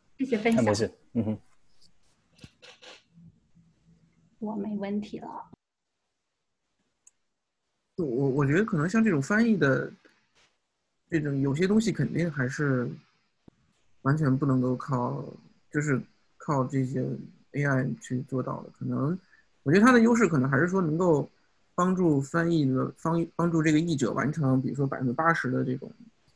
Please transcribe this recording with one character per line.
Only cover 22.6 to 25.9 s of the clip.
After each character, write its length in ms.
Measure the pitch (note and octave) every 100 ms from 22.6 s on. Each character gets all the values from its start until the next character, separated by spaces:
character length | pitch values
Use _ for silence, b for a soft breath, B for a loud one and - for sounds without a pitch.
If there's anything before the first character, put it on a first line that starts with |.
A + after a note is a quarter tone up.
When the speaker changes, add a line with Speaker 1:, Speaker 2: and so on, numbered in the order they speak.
| C#3
Speaker 3:
的， 200 | C3 C3+ -
帮， 240 | E3 E3+ E3
帮 160 | - E3+
助 120 | E3
这 100 | D#3
个 60 | D3+
译 180 | E3+ D#3+
者 160 | A#2
完 200 | - A#2
成， 280 | D#3+ C3+ C3
比 80 | B2+
如 60 |
说 120 | C#3 C3+
百 120 | C3+
分 80 | B2+
之 60 |
八 220 | A#2+ D#3+
十 160 | E3 B2
的 140 | C3
这 100 | C3
种， 160 | C3 -